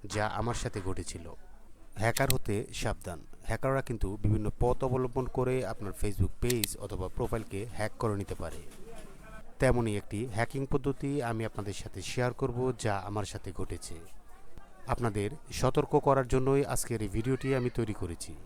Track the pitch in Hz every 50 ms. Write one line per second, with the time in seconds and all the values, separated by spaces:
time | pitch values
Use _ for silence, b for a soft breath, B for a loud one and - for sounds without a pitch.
0 | - 113 - 107 104 110 - 101 110 120 117 - - 120 - 107 92 95 95 95
1 | 87 - - 82 82 82 80 - - - - - - - - - - - - -
2 | 107 117 113 - 135 135 - - - - 101 101 - - - - - 113 - -
3 | - 95 85 80 80 - - - - - 113 - - 135 135 135 - - 117 104
4 | - 92 101 107 101 98 107 110 107 104 - - 120 123 123 - 139 131 127 127
5 | 127 123 - 135 127 120 - 127 123 127 127 131 123 107 110 - 104 95 - -
6 | - 104 101 - 95 - - - - 120 123 117 107 - - - - 98 107 90
7 | 92 92 - - 123 107 117 113 107 - 101 98 104 123 101 - 104 107 - -
8 | - 110 104 101 98 - 117 - - 80 - - - - - - - - - -
9 | - - - - - - - - - - - - 139 127 120 120 117 110 104 101
10 | - - - 101 123 131 95 107 117 - - 135 135 135 - 143 131 139 131 -
11 | - 139 143 147 120 117 113 110 113 107 - - 101 101 98 - - 101 - 95
12 | 87 - - 127 123 123 120 - 135 131 123 120 123 131 120 - - 110 101 98
13 | 92 101 101 104 98 - - 98 - 101 87 - 92 - 92 87 - - 80 82
14 | 85 - - - - - - - - - - - - - - - - - 104 -
15 | 117 117 98 104 101 107 151 - - - - - - 127 - 151 139 - - 147
16 | - 143 135 135 131 117 123 131 127 135 135 139 139 - 131 113 - - 120 107
17 | 107 98 95 110 110 131 131 127 - 135 135 131 123 123 - 120 117 107 101 -
18 | 95 85 82 - - - 76 - -